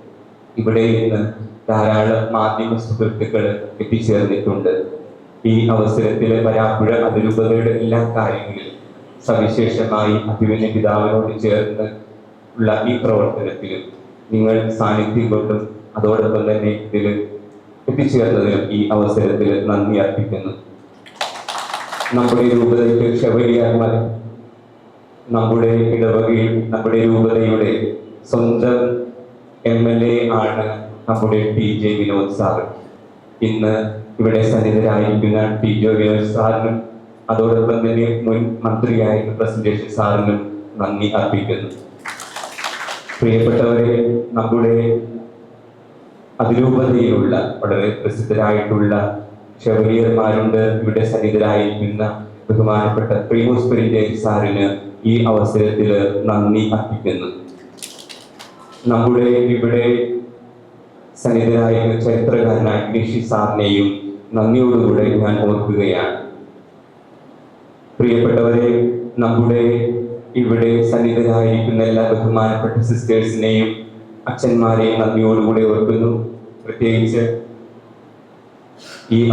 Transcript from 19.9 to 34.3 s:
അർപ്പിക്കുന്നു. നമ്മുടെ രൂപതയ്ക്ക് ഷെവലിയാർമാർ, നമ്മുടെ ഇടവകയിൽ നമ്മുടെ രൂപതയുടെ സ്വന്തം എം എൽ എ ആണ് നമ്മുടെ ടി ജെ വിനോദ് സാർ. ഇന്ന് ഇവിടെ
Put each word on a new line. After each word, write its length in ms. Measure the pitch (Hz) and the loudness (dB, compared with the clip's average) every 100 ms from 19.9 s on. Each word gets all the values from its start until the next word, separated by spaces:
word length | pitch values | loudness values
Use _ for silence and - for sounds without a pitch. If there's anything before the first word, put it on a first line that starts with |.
| 104 | 2
അർപ്പിക്കുന്നു. 500 | 98 - - 92 95 - - - - - - - - - - - - - - - - 123 | 0 -2 -4 -6 -8 -12 -16 -20 -20 -20 -18 -12 -10 -10 -12 -10 -10 -10 -10 -10 -4 0
നമ്മുടെ 260 | 120 120 123 | 2 2 2
രൂപതയ്ക്ക് 520 | 120 117 120 117 117 117 117 | 2 2 2 2 2 0 0
ഷെവലിയാർമാർ, 720 | - 117 120 117 113 117 113 113 - - - - - - - - - - - - - | 0 2 2 2 2 0 0 -2 -4 -8 -14 -18 -20 -20 -20 -20 -20 -20 -20 -20 -4
നമ്മുടെ 380 | 117 110 117 113 117 113 | -2 0 2 2 2 2
ഇടവകയിൽ 560 | 113 113 110 110 113 113 113 - | 2 2 2 2 2 2 0 -2
നമ്മുടെ 260 | 113 110 113 113 | -2 0 2 4
രൂപതയുടെ 600 | 113 113 113 110 110 101 - - - - - - | 4 4 2 2 2 2 0 -2 -6 -12 -20 -4
സ്വന്തം 480 | 120 117 117 123 120 123 120 - - - - - - 117 | 0 2 2 2 2 0 -2 -8 -14 -20 -20 -20 -6 -2
എം 100 | 113 117 | 2 2
എൽ 100 | 117 117 | 2 2
എ 20 | 120 120 110 | 2 0 0
ആണ് 260 | 107 107 107 107 - - - | -2 -2 -4 -6 -12 -10 -4
നമ്മുടെ 300 | 110 107 107 107 | -2 0 0 0
ടി 120 | 107 107 101 | 0 0 0
ജെ 100 | 107 104 | 0 0
വിനോദ് 360 | 101 101 98 - | 0 0 -2 -2
സാർ. 200 | 98 85 - - - - - - - - 110 | -2 -2 -6 -10 -20 -20 -20 -20 -20 -4 -2
ഇന്ന് 240 | 110 107 107 107 - - - | 0 0 0 -4 -8 -10 -2
ഇവിടെ 220 | 113 | 0